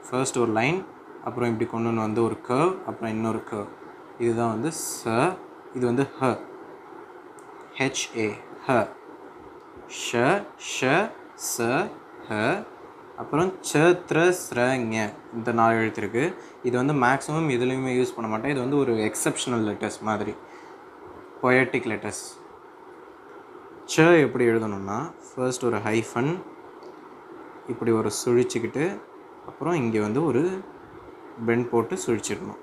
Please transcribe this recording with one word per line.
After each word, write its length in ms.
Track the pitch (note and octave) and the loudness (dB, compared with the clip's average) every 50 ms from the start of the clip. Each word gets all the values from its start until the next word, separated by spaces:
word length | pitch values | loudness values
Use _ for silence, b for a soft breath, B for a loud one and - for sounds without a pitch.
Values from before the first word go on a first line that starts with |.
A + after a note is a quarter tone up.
| - - | -10 -4
First 280 | - B2+ C3+ C3 - C3 | -2 -2 -2 0 2 2
ஒரு 140 | A#2 A2+ | 2 4
line, 320 | G#2+ A2+ A#2 C3+ E3+ F#3+ F#3+ - - - - - - - - | 4 2 4 2 2 0 -2 -8 -16 -20 -20 -18 -18 -10 -10
அப்புறம் 240 | B2+ A#2+ B2 A#2+ A#2 | -8 -4 0 0 0
இப்படி 200 | A#2 A2 A#2+ A2+ | 0 0 -2 -2
கொண்டு 300 | - A2+ A2+ A#2 A#2 A2+ | -2 -2 0 0 0 0
வந்து 240 | A2 G#2+ G#2+ A#2 A#2 | 0 0 2 2 2
ஒரு 160 | A2 G#2 G#2 | 2 0 -4
curve, 340 | - - B2 C3 D#3+ F#3 F#3+ F#3+ - | -4 0 2 4 4 2 2 -2 -8
அப்புறம் 280 | - - - A#2+ A2+ G#2+ | -10 -8 -6 -6 -4 -2
இன்னொரு 300 | A2 A2+ A2+ A2 A2 - | -2 -2 -2 -2 -4 -6
curve. 240 | - - G#2 G2+ G2+ - - - - - - - - - - | -6 -6 -6 -6 -8 -12 -18 -18 -20 -20 -20 -20 -20 -8 -2
இதுதான் 320 | A#2+ A#2 A2+ A2+ A#2+ A#2 | 0 0 2 2 0 0
வந்து 200 | A2 G#2+ A#2+ D#3+ E3 - - - - - - | 0 0 -2 -4 -4 -4 -8 -8 -8 -6 -4
ச, 320 | A#2 A2+ A#2 C#3 F3+ F#3+ - - - - - - - - | 0 2 2 2 2 0 -4 -12 -18 -20 -20 -20 -12 -4
இது 120 | C3 B2 | 0 0
வந்து 200 | A#2+ A#2 B2+ C#3 C3+ - - | 2 4 2 0 0 -2 0
ஹ. 180 | C3+ B2+ A2 - - - - - - - - - - - - - - - - - - - - - - - - - - - - - | 0 0 0 0 -6 -14 -16 -16 -16 -18 -18 -20 -18 -18 -18 -18 -18 -18 -18 -20 -20 -20 -20 -20 -20 -18 -18 -18 -18 -16 -4 -2
ஹெச் 380 | C3+ C3+ C3+ - - - - | -2 -2 0 -4 -8 -6 -2
ஏ, 180 | A#2 A2 G#2+ G#2 - - - - - - | -2 -2 -2 -2 -6 -12 -16 -18 -12 0
ஹ. 340 | - C3 A#2 G#2 - - - - - - - - - - - - - - - - - - - - - | 2 4 4 4 2 -4 -16 -18 -20 -20 -18 -18 -18 -18 -18 -20 -20 -20 -20 -20 -20 -20 -20 -18 -14
ஷ, 500 | - - - - - A#2 A#2+ C#3 F#3 G3+ G3+ - - | -12 -10 -8 -2 0 2 4 4 4 2 0 -6 -16
ஷ, 540 | - - - - - C#3+ B2+ C#3 F3 G#3 A3+ - - - - - - - - - - | -16 -12 -8 -4 0 2 4 4 4 2 0 -4 -12 -18 -20 -16 -10 -8 -6 -2 0
ச, 300 | A#2 A2+ B2+ D3 G3 G#3+ - - - - - - - - | 0 2 2 0 0 -2 -6 -14 -18 -20 -18 -18 -10 -6
ஹ, 340 | A2 G#2+ G#2+ B2+ E3+ G3+ G#3+ - - - - - - - - - - | -2 0 2 2 0 0 -4 -10 -16 -18 -20 -20 -20 -20 -20 -20 -12
அப்புறம் 360 | - A2+ - C#3+ D3 F3 F#3+ F#3 - - - | -12 -8 -2 0 2 2 2 -2 -6 -8 0
ச, 40 | - | 2
த்ர, 560 | D3 D#3 F3 F3+ F3+ - - C#3+ D3+ E3+ F3+ | 6 6 6 6 4 0 0 2 4 4 4
ஸ்ர, 440 | F3+ F3+ - - - B2 A#2+ B2+ C3 | 2 0 -4 -4 0 2 2 2 2
ஞ. 360 | B2+ A#2+ A2 A2 A2 G#2+ G#2 - - - - - | 0 0 0 0 0 -2 -2 -4 -10 -16 -10 -10
இந்த 180 | A#2 A2+ A#2+ | -6 -2 0
நாலு 240 | A#2 A#2 A2+ A2+ A2+ | 4 6 6 6 6
எழுத்து 240 | A2+ A2 A2 G#2 - | 4 2 0 0 -2
இருக்கு. 340 | G#2+ G2 A2+ A#2+ C#3+ F3+ F#3 B B B B B | -4 0 0 0 0 0 -2 B B B B B
இது 140 | - B2 A#2+ | -2 0 2
வந்து 160 | B2 B2+ C#3+ | 2 2 2
maximum 560 | D3+ C#3+ B2 A#2+ C3 C#3 - - D3+ D#3+ E3 D3+ | 4 4 4 4 4 2 0 -2 -2 0 0 2
எதுலேயுமே 540 | C3 A#2+ B2 B2+ B2+ C3 C3 C3 B2 B2+ | 2 2 2 0 0 0 -2 0 2 2
யூஸ் 120 | B2+ B2+ - | 2 2 0
பண்ண 160 | - A2+ A2 | -4 -4 -2
மாட்டேன். 200 | G#2+ A2 A2+ C#3 | -2 -2 -2 -2
இது 100 | C#3+ C3+ | -2 0
வந்து 160 | A#2+ C3 C#3+ | 0 2 2
ஒரு 160 | D3 C3+ A#2 | 2 4 4
exceptional 720 | A#2 A2 G#2+ G#2+ - - - D#3+ - - - C#3 B2 A2+ A2 | 2 2 2 0 0 0 -2 -2 -2 -2 -2 -2 0 0 0
letters 360 | G#2 G2+ F#2 A2+ G#2+ - - | 0 -2 -2 -4 -6 -6 -4
மாதிரி, 340 | G#2+ A2 G#2+ G2+ G#2 G#2 - - B B B B B B B B B B - - - - - - - - - - | -2 -2 -2 0 -2 -4 -6 -10 B B B B B B B B B B -20 -20 -18 -18 -18 -18 -18 -18 -12 -2
Poetic 440 | - B2+ B2+ B2+ C3 A#2+ - C3+ A#2 | 2 4 6 6 4 4 0 -2 -2
letters. 520 | A#2+ G#2+ G2+ - G#2+ G2+ - - - - - - - - - - - - - - - - - - - - - - - - - - - - - - - - - - - - | -2 -4 -4 -4 -8 -8 -8 -12 -14 -16 -18 -20 -20 -20 -20 -20 -20 -20 -20 -20 -20 -20 -20 -20 -20 -20 -20 -20 -20 -20 -20 -20 -20 -20 -20 -20 -18 -20 -20 -10 -2 4
ச 240 | - D#3 E3+ F3 E3 | 6 8 8 10 8
எப்படி 240 | C#3+ A#2+ - B2+ B2 | 6 4 4 4 4
எழுதணும்னா, 680 | A#2 A2+ A2+ A2+ G#2+ G2+ G2 G2 G2 G2+ A#2 C#3+ E3+ E3 - - - - | 4 4 4 2 0 -4 -4 -4 -4 -4 -4 -4 -6 -10 -16 -20 -14 -6
first 300 | - B2+ B2+ B2+ - - | -2 -2 -2 -2 0 0
ஒரு 120 | A#2+ A2+ | 0 0
hyphen, 680 | G#2+ G#2 A2 G#2+ A#2 A2 - - A#2+ B2 D3 E3+ F#3 - - - - - - - - - - - - - - - - - - - - - - - - - - | 0 0 2 0 0 0 0 -2 0 0 0 0 -2 -6 -12 -16 -18 -20 -20 -20 -18 -18 -18 -18 -18 -20 -20 -20 -20 -20 -18 -18 -18 -18 -18 -18 -18 -10 -10
இப்படி 220 | A#2+ A2+ A#2 A2+ | -8 -2 2 2
ஒரு 200 | A2+ A2 A2 A2 - - - | 2 4 2 0 -2 -2 0
சுழிச்சுக்கிட்டு, 760 | B2+ A#2+ A#2+ B2 B2 - A#2 A2 G#2+ - B2+ D3+ F#3 G3+ G#3 - - - - - - - - - | 4 4 4 4 4 0 -2 -4 -2 -2 -2 -2 -2 -2 -6 -12 -16 -20 -20 -20 -20 -20 -18 -18
அப்புறம் 280 | - - - - D#3 F3+ | -18 -12 -6 -2 0 0
இங்கே 260 | E3 B2 A2+ A2 G#2+ | 2 2 2 2 2
வந்து 240 | G#2 G#2+ G#2+ C3+ E3 | 2 2 2 2 2
ஒரு 360 | D#3 A#2+ A#2+ D#3 F3+ F#3+ F#3+ G3 - - - - - - - - - - - - - - - A2+ | 4 4 4 2 2 0 -4 -8 -12 -18 -20 -20 -20 -20 -20 -20 -20 -20 -20 -20 -18 -12 -4 0
bend 240 | A2+ A#2 A#2+ B2 A#2+ | 2 2 2 2 2
போட்டு 280 | - A#2 A2 - F#3+ F#3+ - | 2 2 2 2 -2 -4 0
சுழிச்சிடணும். 520 | - A#2 G#2 - - G#2 F2 F#2+ G2 G#2 - | 0 0 0 0 -4 -6 -6 -6 -10 -10 -12